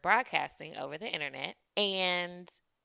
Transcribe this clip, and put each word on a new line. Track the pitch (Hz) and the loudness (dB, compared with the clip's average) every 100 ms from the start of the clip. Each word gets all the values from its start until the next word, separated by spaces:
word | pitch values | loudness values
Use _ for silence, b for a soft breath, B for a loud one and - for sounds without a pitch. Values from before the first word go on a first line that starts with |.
broadcasting | 175 220 - 156 139 - 151 165 | 4 4 4 0 0 -6 -12 -8
over | 139 156 | -6 -6
the | 226 | -4
internet. | 175 143 135 151 - _ - | -2 -4 -4 -10 -10 _ 2
And | 202 190 185 180 175 180 180 - _ _ | 2 4 2 2 0 -6 -12 -16 _ _